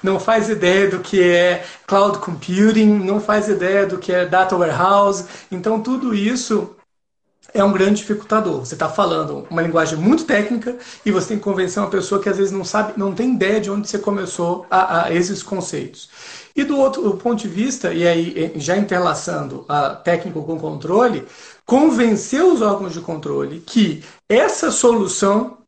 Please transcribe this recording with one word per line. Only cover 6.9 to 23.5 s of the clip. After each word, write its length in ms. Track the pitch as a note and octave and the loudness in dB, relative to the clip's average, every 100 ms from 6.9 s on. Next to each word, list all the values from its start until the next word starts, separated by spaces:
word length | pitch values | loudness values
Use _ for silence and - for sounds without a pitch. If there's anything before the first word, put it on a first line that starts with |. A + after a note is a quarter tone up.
| _ _ _ _ _ - | _ _ _ _ _ -6
é 100 | G#3 | 2
um 80 | G3+ | 2
grande 300 | F#3 F#3+ G#3 | 4 2 2
dificultador. 640 | - G#3 - A3 F#3+ C#3+ B2 | 0 -6 0 0 0 -4 -8
Você 100 | D#3 | -4
tá 140 | D#3 | -4
falando 580 | - F#3 D#3+ D3+ C#3+ - | 0 0 0 -4 -8 -6
uma 120 | E3 | -2
linguagem 360 | E3 E3 D#3+ D#3+ | 0 0 0 0
muito 280 | F#3+ D#4+ - | 2 2 2
técnica 520 | G#3 G#3 A#3 A#3+ B3 - - G#3+ | 0 0 -4 -6 -10 -16 -6 -2
e 60 | |
você 180 | F#3 F#3 | 0 -2
tem 80 | G#3 | -4
que 60 | |
convencer 380 | G3+ F#3+ F#3 G3+ | -2 -2 -2 -2
uma 80 | G3+ | -2
pessoa 320 | F#3+ F3 G3 | -2 -2 -2
que 60 | G3+ | 0
às 100 | F#3 | 0
vezes 140 | G3 | 0
não 140 | G3 F3+ | -2 -4
sabe, 340 | G#3+ G#3+ - | -2 -2 -4
não 160 | G3 F3+ | -4 -2
tem 180 | B3+ | -2
ideia 280 | B3 F#3+ G#3+ | 0 2 0
de 100 | G3 | -2
onde 160 | G3+ G#3 | -6 -4
você 100 | G3+ | -4
começou 680 | G3+ G3+ F#3 - E3+ F3+ - | -4 -4 -6 -4 -4 -4 0
a, 360 | F#3 F#3 E3 E3+ | 0 2 0 0
a 80 | |
esses 280 | E3+ F3+ G3+ | 0 -2 -4
conceitos. 680 | - F#3+ - D3 - - - - - - - | -6 -8 -6 -8 -10 -14 -20 -20 -20 -20 -8
E 120 | - C#4+ | -4 0
do 120 | C#4 | 2
outro 380 | C4+ C4+ G#3+ F3+ | 2 2 -2 -2
ponto 260 | A#3+ A3+ | -2 -2
de 60 | F#3+ | -4
vista, 460 | E3+ B3+ - F3+ | -4 -4 -2 -4
e 120 | E3 E3+ | 0 2
aí, 280 | E3 E3+ - | 2 -2 -4
eh, 240 | D#3+ D#3 | -6 -4
já 160 | C#3+ F#3+ | -2 0
interlaçando 880 | G3+ F3+ F3 D3+ - D3+ C#3+ C3+ - | 0 0 0 -2 -6 -6 -6 -12 -4
a 220 | D3 C#3 | -2 -2
técnico 520 | - F3 E3+ F3 D#3 | -2 -2 -2 -2 -8
com 160 | D3 D#3+ | -8 -6
controle, 680 | D#3+ D3+ D#3 G3+ B3 D#3+ - - - - - | -6 -8 0 2 2 0 -8 -20 -20 -20 2
convencer 800 | C4 D#4 A#3 A#3 G#3 - C4+ | 4 4 4 2 2 0 2
os 180 | F4+ C#4+ | 4 4
órgãos 320 | G#3+ G3 F#3 | 2 0 -4
de 60 | E3 | -8
controle 640 | - D#3 D3 C#3 C#3 | -10 -8 -6 -4 -4